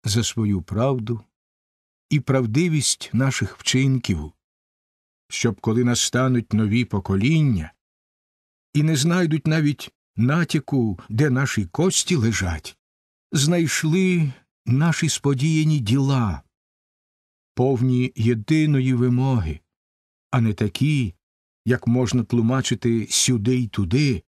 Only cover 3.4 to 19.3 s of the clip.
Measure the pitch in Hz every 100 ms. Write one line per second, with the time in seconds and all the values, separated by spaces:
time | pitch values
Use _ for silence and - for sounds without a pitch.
3.4 | - - - 131 135 131 - 85 76 _
4.4 | _ _ _ _ _ _ _ _ _ -
5.4 | 120 98 - 113 120 120 - 127 131 123
6.4 | 107 107 107 117 120 101 92 98 120 160
7.4 | 147 101 78 _ _ _ _ _ _ _
8.4 | _ _ _ 147 151 156 160 180 170 156
9.4 | 156 160 147 143 - _ _ - 120 156
10.4 | 165 156 - 139 110 92 - 107 151 123
11.4 | - - 92 - 180 - - 180 113 104
12.4 | 92 78 - - _ _ _ _ _ 156
13.4 | 143 175 165 - 160 175 185 175 147 -
14.4 | _ _ - 127 170 151 160 - 143 135
15.4 | 156 156 156 151 104 135 135 135 110 76
16.4 | _ _ _ _ _ _ _ _ _ _
17.4 | _ - 127 127 127 127 127 - 113 117
18.4 | 104 156 156 139 131 123 127 123 135